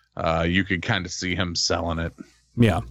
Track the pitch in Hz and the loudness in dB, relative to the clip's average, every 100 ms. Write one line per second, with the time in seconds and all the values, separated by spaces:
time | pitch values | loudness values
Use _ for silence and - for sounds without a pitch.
0 | _ - 87 82 85 90 92 92 85 104 | _ -4 0 2 2 2 2 -2 0 -2
1 | 87 - 92 90 90 85 - 85 85 82 | -2 -6 -4 -2 -2 -2 -2 0 -2 -2
2 | 82 - - _ _ - 117 82 - | -4 -8 -18 _ _ 2 4 4 -2